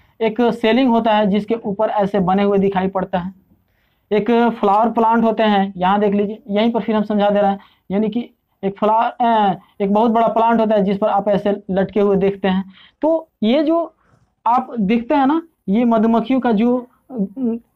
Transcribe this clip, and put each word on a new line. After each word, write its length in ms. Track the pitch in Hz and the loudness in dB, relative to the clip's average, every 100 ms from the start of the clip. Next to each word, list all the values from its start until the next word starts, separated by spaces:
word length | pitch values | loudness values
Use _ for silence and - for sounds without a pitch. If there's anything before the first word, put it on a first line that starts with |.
| _ - | _ -4
एक 200 | 226 220 | -4 0
सेलिंग 480 | 233 226 220 226 269 | -2 0 0 2 2
होता 240 | 233 226 | 2 2
है 140 | 214 214 | 0 2
जिसके 280 | 208 208 226 | 0 -2 -4
ऊपर 340 | 233 202 214 | -4 -4 -2
ऐसे 300 | 214 196 208 | 0 -2 0
बने 240 | 180 190 | 0 0
हुए 140 | 202 202 | 2 2
दिखाई 300 | 190 190 190 | 0 0 -2
पड़ता 320 | 190 185 185 | -4 -4 -6
है, 140 | 180 - _ _ _ _ _ _ _ | -6 -12 _ _ _ _ _ _ _
एक 200 | 208 208 | -2 0
फ्लावर 600 | 233 233 226 202 202 233 | 2 2 0 0 2 2
प्लांट 320 | 226 226 233 | 0 2 2
होते 200 | 226 220 | 0 2
हैं, 300 | 220 202 196 190 | 2 2 0 -2
यहाँ 220 | 180 202 | 0 2
देख 140 | 208 | 0
लीजिए, 280 | 202 202 220 - | 0 -2 -6 -6
यहीं 220 | 202 233 | -2 0
पर 80 | 233 | -2
फिर 160 | - 214 | -2 -2
हम 80 | |
समझा 260 | 208 208 202 | -2 0 0
दे 120 | 202 | 2
रहे 100 | 202 | 0
हैं, 80 | 196 - _ - | -2 -8 _ -6
यानी 180 | 190 220 | -4 -2
कि 200 | 220 240 _ _ _ | -4 -8 _ _ _
एक 140 | 196 196 | -8 -2
फ्लावर, 460 | 214 220 240 - 233 | 0 0 -2 -2 0
अ, 340 | 226 202 180 - - | 2 0 -2 -10 -6
एक 120 | 202 | -2
बहुत 180 | 208 240 | 0 2
बड़ा 160 | 226 226 | 2 0
प्लांट 320 | 220 226 233 | 2 2 2
होता 160 | 220 214 | 2 2
है 80 | |
जिस 140 | 196 196 | 0 0
पर 100 | 214 | 0
आप 200 | 202 202 | 0 0
ऐसे 360 | 190 208 202 - | -2 -2 -4 -4
लटके 280 | 190 190 214 | -2 -2 0
हुए 180 | 202 196 | 2 2
देखते 300 | 196 196 196 | 0 0 -2
हैं। 260 | 190 190 - - _ | -2 -4 -12 -20 _
तो 280 | 302 330 320 _ | -2 -2 -4 _
ये 200 | 214 269 | 0 2
जो 320 | 302 330 320 - _ _ _ _ 220 | 2 -2 -4 -12 _ _ _ _ 0
आप 300 | 247 247 247 | 0 -2 -4
देखते 360 | 185 233 233 302 | 0 0 0 0
हैं 120 | 269 | 2
ना, 140 | 320 330 _ - | 0 -4 _ -2
ये 160 | 202 247 | 0 2
मधुमक्खियों 540 | 226 226 226 226 262 | 2 2 2 0 -2
का 120 | 247 | 0
जो, 360 | 208 240 247 247 _ _ 262 196 202 247 233 - | 0 2 0 -4 _ _ -8 -8 -4 -6 -6 -10